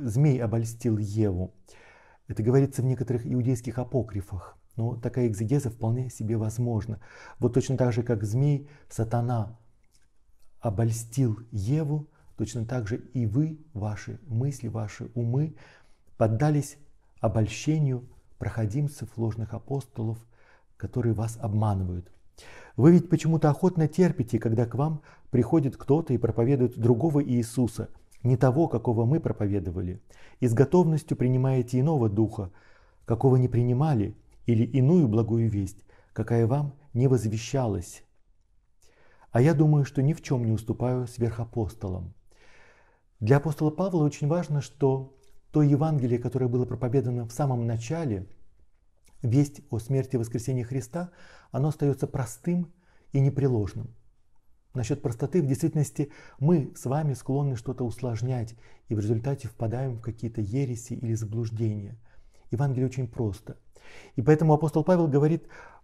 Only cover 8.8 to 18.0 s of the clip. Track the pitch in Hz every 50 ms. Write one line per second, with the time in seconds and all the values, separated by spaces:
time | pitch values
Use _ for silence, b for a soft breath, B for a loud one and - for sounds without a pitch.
8.8 | B B - - 123 117 - 120 117 120 123 113 104 110 - - _ - _ _
9.8 | _ _ _ _ - _ _ _ _ _ - - - - - - - 117 98 104
10.8 | 113 117 113 - - - - 139 135 117 104 - - - - 104 95 113 143 156
11.8 | 160 139 151 151 147 b b b b b b - 113 110 - 117 110 113 127 123
12.8 | 110 98 120 - - - - 131 120 107 98 139 156 160 156 156 - - - 101
13.8 | 104 104 104 101 - 117 110 - - 139 113 113 135 143 131 120 120 113 101 110
14.8 | 107 101 - - - 120 - 123 117 117 120 139 156 160 - b b b b b
15.8 | b b b b b - - - 117 107 110 104 147 151 151 147 143 - - -
16.8 | - - - _ _ _ _ - - 113 92 113 107 104 - - - 147 156 160
17.8 | 147 135 127 120